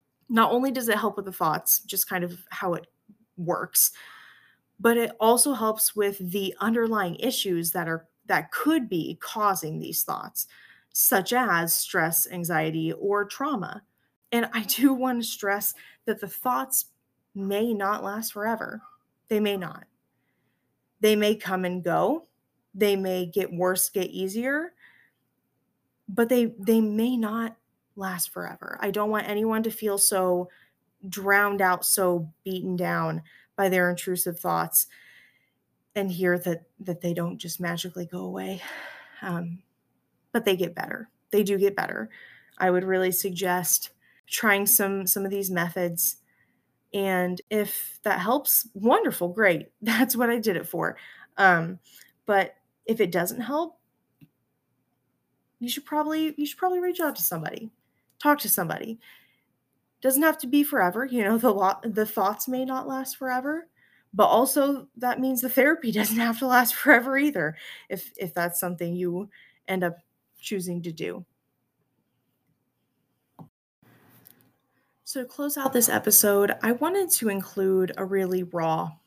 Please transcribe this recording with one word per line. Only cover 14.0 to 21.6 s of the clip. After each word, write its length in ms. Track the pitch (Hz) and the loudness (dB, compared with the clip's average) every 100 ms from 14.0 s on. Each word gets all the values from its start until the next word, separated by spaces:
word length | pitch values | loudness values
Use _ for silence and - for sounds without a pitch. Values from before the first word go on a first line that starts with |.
| _ _ - | _ _ -2
And 180 | 233 233 | -2 0
I 100 | 226 | -4
do 280 | 202 - 269 | -2 4 4
want 280 | 262 254 240 | 4 0 -2
to 60 | 220 | -4
stress 480 | - 202 202 208 - - _ - | -4 -2 -2 -2 -6 -16 _ -6
that 140 | 220 | -6
the 80 | 196 | -6
thoughts 580 | - 254 254 262 - - _ _ _ _ 196 | -6 -2 -2 -2 -4 -4 _ _ _ _ -8
may 380 | 196 202 233 | -4 0 0
not 300 | 208 196 208 | 0 -2 -2
last 300 | 196 214 226 | -4 -8 -8
forever. 480 | 208 214 226 - 220 - _ _ _ - | -6 -4 -4 -6 -12 -16 _ _ _ -2
They 100 | 214 | 0
may 160 | 208 196 | 0 -2
not. 300 | 165 - - _ _ _ _ _ _ _ _ _ _ - | -6 -14 -20 _ _ _ _ _ _ _ _ _ _ 2
They 160 | 214 214 | 4 4
may 200 | 208 214 | 4 2
come 280 | 180 185 | -2 -2